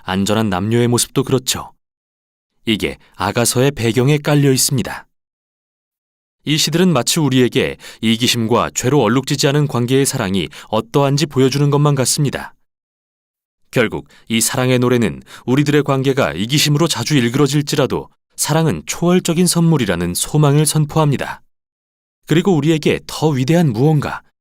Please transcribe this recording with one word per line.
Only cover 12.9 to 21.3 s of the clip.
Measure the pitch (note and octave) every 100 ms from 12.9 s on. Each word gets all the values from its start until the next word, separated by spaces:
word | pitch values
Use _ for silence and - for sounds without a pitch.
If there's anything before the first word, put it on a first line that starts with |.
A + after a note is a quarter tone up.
| _ _ _ _ _ _ _ _
결국 | C3 G#2+ E2 - - -
이 | A2+
사랑의 | - C3 B2+ B2+
노래는 | B2 B2 G2+ C2+ - - -
우리들의 | C3+ D3 C#3+
관계가 | C#3 C3+ C3+ C3 F2+
이기심으로 | D#2 A2+ D3 D3+ D3 E3
자주 | - A#2+ D3
일그러질지라도 | A#2+ C3+ C#3 D3 C#3+ D3 B2 E2 - _ _ -
사랑은 | - D#3 D#3+ E2 -
초월적인 | - E3+ F3+ F3+ E3 F3+
선물이라는 | E3+ E3 D#3 G2+ E2+ F2
소망을 | F2 - D3+ D3 D3 D3+
선포합니다. | D#3 D3 D#3+ D3 B2+ D#2